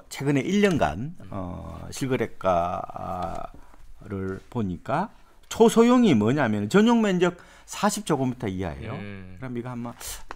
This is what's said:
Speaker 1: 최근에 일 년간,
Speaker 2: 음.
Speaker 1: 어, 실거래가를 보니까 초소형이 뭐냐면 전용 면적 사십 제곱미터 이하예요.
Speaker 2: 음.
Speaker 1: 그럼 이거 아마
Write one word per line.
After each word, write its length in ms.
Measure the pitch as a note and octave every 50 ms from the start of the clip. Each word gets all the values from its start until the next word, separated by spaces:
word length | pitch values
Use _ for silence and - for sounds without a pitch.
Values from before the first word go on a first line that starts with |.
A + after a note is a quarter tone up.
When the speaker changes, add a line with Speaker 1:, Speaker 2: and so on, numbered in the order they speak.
| -
Speaker 1:
최근에 320 | - - - C3+ C#3+ C#3+ C3+
일 220 | - E3 F#3+ G#3
년간, 540 | G3+ G3 E3+ - E2+ D2 D2+ F2+ C3 D#3+ F3+ -
Speaker 2:
음. 80 | - F#2+
Speaker 1:
어, 540 | A2+ G2 F#2 F2 F2+ E2 E2 E2 E2 E2 E2+ F2
실거래가를 1600 | - - C#3+ B2+ C3 A#2 A2+ - - - - F#2+ F2+ E2+ E2+ F2 F#2 F#2 - - - - F#2 F2+ F2+ F2+ F2 E2+ E2+ E2 - - - - - - - - - - - - - - G2+ F#2+ F#2+ F#2+ F#2+ - - -
보니까 600 | - A#2+ G#2+ F#2 F2 - - - C3 D#3+ G3+ - - - - _ - - - -
초소형이 680 | - - A#3 A3 - A3+ A#3 A#3+ B3 B3+ A#3+ G3 C#3
뭐냐면 540 | G#2 G#2 A2+ C#3 D3+ C3+ G#2+ G#2+ G#2 G#2 G#2+
전용 320 | - G3+ G#3+ A#3+ A#3+ A#3
면적 340 | G#3+ G3+ F#3 F3 F3+ F3 F3 - - - - - -
사십 400 | - - - - G#3 G3+ G#3 -
제곱미터 420 | - D#3+ C3 C3+ B2+ A#2 - B2
이하예요. 460 | G2+ F#2 F#2 F#2+ E2 C#2 C#2 - A2 -
Speaker 2:
음. 420 | G#2 G#2 G2+ G2+ F#2+ F#2 F#2 F#2
Speaker 1:
그럼 200 | F2+ B2+ B2+ B2
이거 120 | A#2+ A#2 B2+
아마 240 | B2 A#2 A#2+ A#2 A#2+ - - - - - - - -